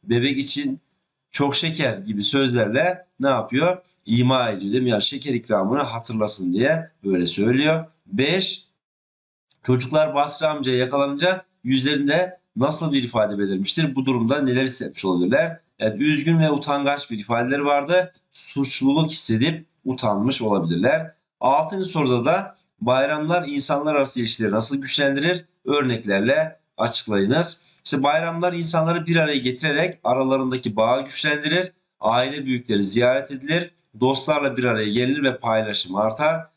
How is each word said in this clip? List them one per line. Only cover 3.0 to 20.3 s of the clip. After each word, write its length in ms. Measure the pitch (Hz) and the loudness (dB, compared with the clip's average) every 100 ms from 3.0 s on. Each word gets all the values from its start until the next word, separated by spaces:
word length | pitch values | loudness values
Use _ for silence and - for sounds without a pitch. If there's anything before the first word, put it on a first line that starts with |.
| - _ | -12 _
ne 80 | 139 | 0
yapıyor? 500 | 120 - 127 170 185 _ _ - | 0 0 0 0 -2 _ _ -2
İma 440 | 117 123 131 120 | 2 4 2 0
ediyor 220 | 98 98 | -4 -2
değil 100 | 123 | 0
mi? 80 | 127 | 2
Yani 120 | 104 | 0
şeker 320 | - 139 143 | 0 -4 -4
ikramını 480 | 120 - 104 95 139 | -4 0 -2 0 0
hatırlasın 680 | 131 117 117 110 107 95 90 | -2 -6 -6 -2 -2 0 -2
diye 380 | 92 135 165 - _ | 0 2 0 -4 _
böyle 220 | 98 90 85 | -2 0 0
söylüyor. 580 | - 110 131 151 160 160 _ _ | 0 2 2 2 0 -4 _ _
Beş, 580 | 98 143 185 190 - _ _ _ _ _ _ _ _ _ _ - | -2 0 2 0 -4 _ _ _ _ _ _ _ _ _ _ 0
çocuklar 480 | 127 - 156 156 | 0 2 0 2
Basri 320 | 143 143 - 156 | 0 -2 0 -2
amcaya 300 | 151 131 123 | -2 -2 0
yakalanınca 680 | 127 143 139 143 175 185 - _ | 0 0 0 0 0 0 -8 _
yüzlerinde 760 | 123 131 131 147 143 160 185 - _ 110 | 0 0 2 0 2 2 0 -6 _ -2
nasıl 360 | 139 156 160 | -2 0 0
bir 100 | 139 | 0
ifade 360 | 117 117 104 101 | 0 0 0 0
belirmiştir? 560 | 98 95 98 - 151 | -2 0 -2 0 0
Bu 120 | 131 131 | 0 0
durumda 360 | 127 113 147 | 0 0 0
neler 220 | 131 123 | 2 2
hissetmiş 400 | 131 123 - - | 0 -4 -8 -4
olabilirler? 560 | 95 87 90 139 165 160 _ _ | 0 2 2 2 0 -4 _ _
Evet, 220 | 110 107 | -2 0
üzgün 400 | 151 147 151 165 | 0 2 2 4
ve 100 | 156 | 4
utangaç 600 | 143 147 143 139 143 - | 2 0 0 0 -2 -6
bir 80 | 110 | -10
ifadeleri 460 | 101 117 127 143 | -2 -2 0 0
vardı. 500 | 143 143 143 180 180 _ _ | 2 0 2 2 2 _ _
Suçluluk 800 | - - 139 135 - 135 147 156 | -18 -8 -4 -2 2 2 4 2
hissedip 560 | - - 110 147 160 - _ | 0 0 2 0 -2 -12 _
utanmış 580 | 127 127 117 98 120 | -6 -2 -2 0 0